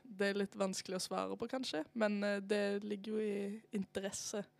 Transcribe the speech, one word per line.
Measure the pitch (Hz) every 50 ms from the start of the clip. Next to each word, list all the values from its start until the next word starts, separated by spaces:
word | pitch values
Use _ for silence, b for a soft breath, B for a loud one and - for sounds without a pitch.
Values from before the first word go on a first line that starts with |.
| -
Det | 262 208 190 202 202
er | 196 202 196
litt | 196 - 208
vanskelig | 196 190 185 - - - 185 185
å | -
svare | - 190 185 190 190 196 202
på, | 226 233
kanskje, | - 262 254 - - 311 311 - -
men, | 233 214 208 208 202 202
eh, | 202 202 202 196
det | 196 208 208 202 202 202 202 208
ligger | 208 208 202 196 220 214
jo | 214 214
i | 208 202 202 202 202 208 220 - - - 208
interesse. | 190 - - 196 190 208 - - - - - 208 196 - _